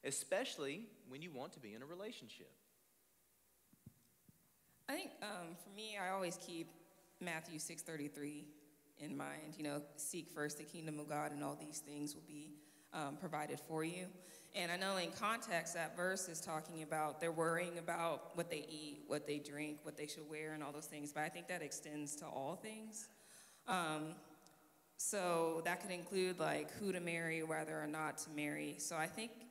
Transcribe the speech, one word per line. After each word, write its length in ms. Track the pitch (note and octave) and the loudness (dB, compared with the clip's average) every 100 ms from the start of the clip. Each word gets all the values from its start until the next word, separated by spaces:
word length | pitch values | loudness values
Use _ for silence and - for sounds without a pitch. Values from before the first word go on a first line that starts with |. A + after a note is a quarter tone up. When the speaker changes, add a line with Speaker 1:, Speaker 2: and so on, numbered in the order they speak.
Speaker 1:
especially 840 | C3+ C#3+ - F#3+ C4 F3+ C#3 E3 A3+ - - | 0 -2 2 2 2 -2 -2 -2 -8 -14 -12
when 140 | C3+ | -8
you 80 | F3 | -6
want 240 | C3+ D3+ | -6 -8
to 60 | D#3 | -8
be 160 | A2+ A2 | -10 -10
in 80 | |
a 20 | C#3 | -8
relationship? 640 | F3 G#3+ A#3 A2 - - - _ _ _ _ _ _ _ _ _ _ _ - - - - _ - - - _ - - - | -8 -8 -8 -12 -14 -16 -20 _ _ _ _ _ _ _ _ _ _ _ -20 -20 -20 -20 _ -20 -20 -20 _ -20 -14 -2
Speaker 2:
I 40 | |
think, 180 | D4+ F#4+ - | -2 -2 -6
um, 340 | G#3 F#3 E3 F3 | -4 -4 -6 -8
for 60 | G#3 G3+ | -10 -8
me, 220 | A3 G#3 | -6 0
I 80 | F#3 | 2
always 280 | F#3+ F3+ - - | 2 2 0 -4
keep 220 | E3+ E3 - - - - - | -4 -4 -8 -20 -20 -20 -6
Matthew 380 | F3+ D#3+ D#3+ D#3 | -2 -2 -2 -6
six 240 | - D#3+ | -4 -6
thirty-three 640 | E3+ D#3+ C#3+ C#3+ D3 D3 D3+ - - - - - | -6 -4 -4 -4 -4 -4 -10 -16 -20 -20 -20 -10
in 180 | D3 C#3 | -6 -4
mind, 380 | C#3+ D3 D3+ D#3+ | -4 -4 -8 -2
you 80 | |
know, 200 | D3 C#3+ D3 - | 0 0 -4 -6
"Seek 340 | - F3 D3 | -4 -4 -6
first 260 | D#3 D3 D3 | -2 0 0
the 60 | |
kingdom 360 | D#3 F3 D#3+ D3 | -6 -6 -4 -4
of 80 | D3 | 0
God, 240 | D3 D3+ | 0 2
and 120 | D3 | 0
all 120 | C#3+ D3 | -2 -2
these 220 | D3+ D3+ | -4 -6
things 380 | C#3+ D3 D3 D3 | -6 -2 -2 -2
will 80 | - | -10
be, 280 | D3+ D3+ - - - - | -10 -10 -14 -18 -20 -6
um, 260 | D#3 C#3+ D3+ | -2 -2 -2
provided 420 | F3+ D#3 D3+ C#3+ | -2 0 0 -2
for 240 | - D#3+ | 0 0
you." 240 | D#3+ F3+ F#3 F3+ - - - G3+ | 2 0 -4 -8 -14 -16 -4 0
And 160 | F3 | 2
I 60 | F3 | 4
know 200 | F#3+ F#3+ | 4 4
in 140 | E3+ | 2
context, 600 | - G#3+ A3+ - E3+ E3 | 4 4 4 4 4 4
that 240 | F3 D#3+ F3 | 0 0 4
verse 320 | F3+ F#3+ F#3 | 4 4 0
is 100 | D#3+ | -2
talking 440 | - D#3 D#3+ D#3+ | 0 0 0 -6
about 360 | D#3 D#3 D3+ D3 | 0 4 4 4
they're 120 | E3 | 2
worrying 480 | D#3+ E3 E3 F3 E3+ | 6 6 6 2 0
about 580 | E3 E3+ E3 C#3+ - E3+ | 0 4 4 2 0 -2
what 140 | E3 | 0
they 160 | D#3 D3+ | 0 -2
eat, 340 | D#3 D3+ C#3+ - | -6 -6 -8 0
what 180 | D3+ D3 | 2 2
they 140 | D3 | 0
drink, 400 | D3 C#3+ D3+ D3+ | 0 -2 -2 -2
what 160 | D#3 D3 | -6 -6
they 80 | D3 | -6
should 240 | - D3+ | -6 -6
wear, 240 | D#3 D#3 | -4 -2
and 80 | D#3 | -2
all 100 | C#3+ | -2
those 140 | D3 D3 | -4 -6
things. 260 | D3+ D3 | -6 -2
But 120 | D3+ | 0
I 60 | D#3 | 0
think 180 | E3 E3+ | 0 -2
that 160 | F3+ | -2
extends 520 | D3 - D#3 D3+ D3 - | -2 -4 -4 -2 -2 -4
to 100 | D#3+ | -2
all 280 | - C3+ F3+ | 0 0 -2
things. 520 | G#3+ A3 A3 G#3+ - - - - - - - | -4 -8 -8 -8 -10 -14 -20 -20 -20 -10 2
Um, 460 | F#3 E3 D#3 D#3 F3 - - - - - - - - | 4 4 2 0 -4 -12 -18 -20 -20 -20 -20 -20 -2
so 680 | - G#3 F3+ E3+ E3 E3 E3 | 2 4 6 8 6 6 4
that 160 | F3+ | 2
could 80 | G3+ | 0
include, 500 | F3+ F3 G3 F#3 F3+ | -4 2 6 6 6
like, 320 | D#3 D3 D3+ | 6 6 2
who 180 | - G3+ | 0 2
to 80 | F#3 | 2
marry, 420 | F3 E3+ E3 D#3+ | 2 2 4 2
whether 400 | D#3+ D#3 D#3 D#3 | 4 2 2 0
or 60 | D3+ | 0
not 320 | D#3 D#3 - | 2 0 0
to 100 | - | -2
marry. 460 | D3+ D3 D3+ D3 C#3+ | 2 2 2 0 -2
So 180 | - E3 | 0 2
I 120 | D#3+ | 2
think 240 | E3 A3+ - - | 0 -6 -6 -16